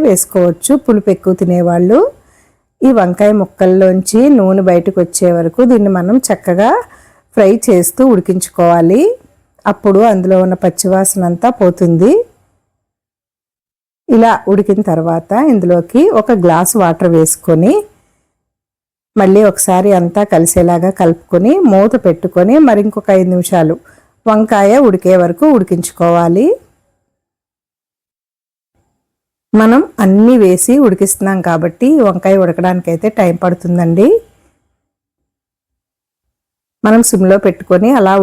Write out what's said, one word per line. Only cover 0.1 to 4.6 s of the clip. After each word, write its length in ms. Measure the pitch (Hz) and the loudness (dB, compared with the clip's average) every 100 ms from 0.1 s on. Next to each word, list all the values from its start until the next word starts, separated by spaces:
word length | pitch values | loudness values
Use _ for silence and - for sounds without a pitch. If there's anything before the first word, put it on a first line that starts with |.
| 185 - 190 175 165 - 277 - | -2 -2 -2 -2 -2 -2 -2 0
పులుపు 240 | 214 202 185 | -2 0 -4
ఎక్కువ 180 | - 185 | -2 -4
తినేవాళ్ళు. 580 | 180 175 175 170 180 240 480 - _ _ _ _ _ _ 262 | -2 -2 0 0 2 2 0 -6 _ _ _ _ _ _ 0
ఈ 20 | 233 | 2
వంకాయ 320 | 180 180 208 208 | 0 0 0 0
ముక్కల్లోంచి 800 | 190 _ 185 185 190 185 185 220 269 269 | -2 _ 0 2 2 0 -2 0 2 2
నూనె 260 | 190 190 | 2 0